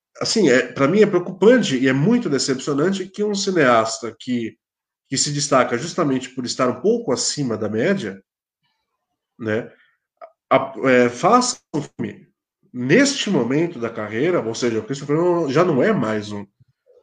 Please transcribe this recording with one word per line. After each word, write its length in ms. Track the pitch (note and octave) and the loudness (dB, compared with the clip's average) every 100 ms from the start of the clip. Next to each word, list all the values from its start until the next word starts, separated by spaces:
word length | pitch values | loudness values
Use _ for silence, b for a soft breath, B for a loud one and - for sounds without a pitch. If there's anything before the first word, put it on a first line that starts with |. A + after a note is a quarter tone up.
| _ - | _ -8
assim, 280 | - A3+ E3 | -2 2 4
é, 140 | B2+ B2 | 4 2
pra 140 | - C#3 | 0 2
mim 120 | G3+ | 4
é 60 | G3+ | 4
preocupante 720 | F3 - - G3+ B3+ G3 C3 | 2 -2 2 4 6 4 0
e 120 | C3+ | 2
é 40 | |
muito 360 | C3 E3+ A#3+ E3 | 2 2 2 0
decepcionante 800 | C3 - B2+ - C#3 E3+ G3 F#3 | -2 -2 -4 -2 0 0 -2 -6
que 160 | - | -4
um 100 | G#3 | -4
cineasta 800 | G3 G3 F#3 C3 A#2 A2 - A2+ A2 | -2 -2 2 4 4 2 -4 -10 -12
que, 380 | - A#2+ A2 - _ _ _ _ _ | -6 -4 -4 -10 _ _ _ _ _
que 80 | C3 | -4
se 140 | D3+ | -2
destaca 440 | C#3+ - C3+ A#2+ A#2+ | -4 0 2 2 -2
justamente 520 | E3 - D3+ C3 - | -4 -2 -2 -2 -4
por 140 | - | -10
estar 240 | A#2+ - B2+ | -8 -2 -2
um 120 | B2 | 0
pouco 320 | G3 A#3 A#3 | 0 0 -2
acima 440 | A#2+ - - C3 G#2+ | -4 -4 -4 -4 -4
da 120 | G#2+ | -4
média, 540 | G#2+ D#3 G3 G2+ G2 _ _ _ _ _ _ _ _ _ _ _ _ | -2 0 -2 -4 -12 _ _ _ _ _ _ _ _ _ _ _ _
né, 320 | A2 A2 B2 b b b _ _ - _ _ | -4 -4 -6 b b b _ _ -20 _ _
a, 220 | C3 - G#2+ | 0 0 -4
é, 240 | C3 B2 A#2+ | 2 4 4
faça 500 | - F3 B3 B3 - _ | 2 2 4 2 -6 _
um 80 | D3+ | -6
filme 460 | - - G#2+ G2+ - _ _ _ _ | -6 -10 -10 -10 -20 _ _ _ _
neste 580 | B2 B2+ A3+ - - G#3+ | -8 2 4 4 0 -2
momento 480 | E3+ A#2 C#3+ E3+ C#3 | -2 0 0 -2 -4
da 120 | A#2 | -8
carreira, 500 | A2+ G#2+ A2 E3 E3+ | -8 -6 -2 0 0
ou 140 | A2 | -4
seja, 240 | A2+ B2 A2 | -4 -2 -2
o 60 | |
Christopher 320 | G#2+ C#3 D3 D3+ | -4 -8 -2 0
Nolan 340 | F3 E3+ D3+ | 2 0 0
já 140 | C3+ | 2
não 180 | F3+ C3+ | 2 2
é 100 | F#3 | 2
mais 380 | F#3+ A2 G#2+ G#2 | 0 -2 -4 -6
um, 140 | G#2 G2+ _ _ _ _ _ | -12 -14 _ _ _ _ _